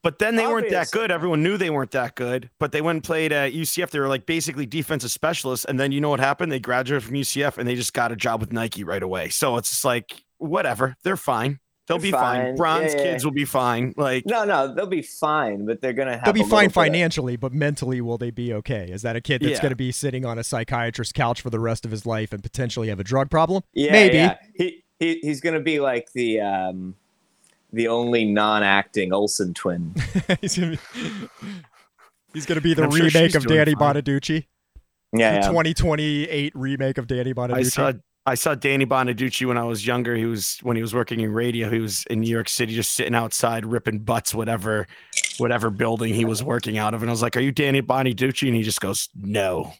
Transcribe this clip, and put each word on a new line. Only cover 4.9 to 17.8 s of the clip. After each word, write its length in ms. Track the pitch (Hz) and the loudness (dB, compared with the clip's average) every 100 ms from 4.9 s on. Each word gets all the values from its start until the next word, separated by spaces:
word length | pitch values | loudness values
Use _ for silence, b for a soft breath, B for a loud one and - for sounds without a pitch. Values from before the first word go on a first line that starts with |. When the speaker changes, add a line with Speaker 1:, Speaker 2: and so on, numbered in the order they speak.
| 131 120 | -4 -4
Speaker 1:
specialists, 540 | - 156 165 135 123 - | -2 -2 -2 -4 -4 -2
and 140 | 131 | 0
then 120 | 139 | 0
you 80 | 139 | 0
know 80 | 147 | 0
what 100 | 139 | 2
happened? 320 | 135 143 175 | 2 0 -2
They 80 | 131 | -4
graduated 440 | 117 123 127 143 | -2 -2 0 -4
from 120 | 113 139 | -4 -6
U 80 | |
C 200 | 131 135 | -4 -2
F, 140 | 143 - | -2 -2
and 100 | 120 | -4
they 80 | 123 | -2
just 180 | 120 | -2
got 180 | - 120 | -2 -2
a 40 | 113 | -2
job 240 | 123 113 | -2 -2
with 120 | 104 | -4
Nike 300 | 113 113 95 | -4 -4 -6
right 200 | 90 95 | -6 -6
away. 260 | 92 92 80 | -4 -4 -4
So 280 | - 143 120 | -2 0 0
it's 120 | - | -2
just 140 | - 135 | -2 0
like, 380 | 120 - - _ _ | -2 -4 -20 _ _
whatever. 580 | 156 170 135 110 131 127 | -4 -2 -2 0 -2 -2
They're 140 | 180 190 | -4 -2
fine. 420 | - 117 127 139 _ _ _ | 0 0 0 -4 _ _ _
They'll 100 | 160 | -2
Speaker 2:
They're 120 | 190 | 0
Speaker 1:
be 0 | |
fine. 300 | 143 123 123 127 | 2 2 0 -2
Speaker 2:
fine. 80 | 135 | 0
Speaker 1:
Bron's 360 | 165 160 160 | 2 2 0
Speaker 2:
Yeah, 60 | 147 | 0
yeah. 120 | 139 | 0
Speaker 1:
kids 100 | 127 | 0
will 80 | 143 | -2
be 140 | 139 139 | -2 -2
fine. 480 | 135 123 120 127 - | 0 0 0 -2 -2
Like 300 | 139 127 156 | 0 0 0
Speaker 2:
No, 180 | 233 | 0
no, 300 | 208 165 135 | 2 2 0
they'll 140 | 123 196 | -2 -4
be 140 | 180 | -4
fine, 640 | - - 156 151 120 101 104 | -6 -4 0 0 0 -4 -4
but 140 | 113 | -2
they're 140 | 131 | -2
gonna 220 | 120 135 117 | -2 -2 0
have 80 | 202 | 2
Speaker 3:
They'll 80 | |
be 80 | 208 | 2
Speaker 2:
a 20 | |
Speaker 3:
fine 60 | 202 | 4
Speaker 2:
little 100 | 214 | 6
bit 40 | 196 | 6
of 60 | |
Speaker 3:
financially, 640 | - 160 165 165 160 127 120 | 6 4 4 0 0 -4 -4
but 160 | 131 | -4
mentally, 480 | 135 147 147 | 0 0 0